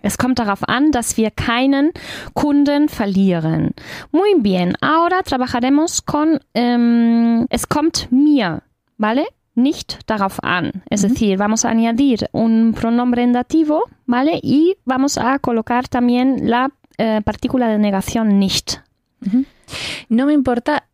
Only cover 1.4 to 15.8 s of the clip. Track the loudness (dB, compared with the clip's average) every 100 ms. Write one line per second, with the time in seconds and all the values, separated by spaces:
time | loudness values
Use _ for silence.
1.4 | -2 0 2 2 0 -2 -12 -16 -10 -4
2.4 | 0 2 2 2 0 0 -2 2 2 2
3.4 | 0 0 -2 -6 -14 -18 -4 0 2 2
4.4 | 2 2 0 0 0 2 2 0 -2 -2
5.4 | -2 -2 2 2 0 -4 -4 0 0 -2
6.4 | -2 -2 0 2 2 2 2 2 2 0
7.4 | 0 -4 -2 0 0 -2 0 2 4 4
8.4 | 0 -4 -10 _ _ -4 -2 0 -2 -8
9.4 | _ 0 0 -2 -10 -10 -6 -4 -4 -4
10.4 | -4 -2 -4 -8 -4 0 0 2 0 0
11.4 | 0 0 0 0 0 2 2 0 -2 -2
12.4 | 2 2 2 0 0 0 0 0 0 0
13.4 | 0 0 2 0 -2 _ -4 0 0 -2
14.4 | 0 2 2 0 -4 -2 -2 -2 -2 -2
15.4 | -2 -2 -2 -4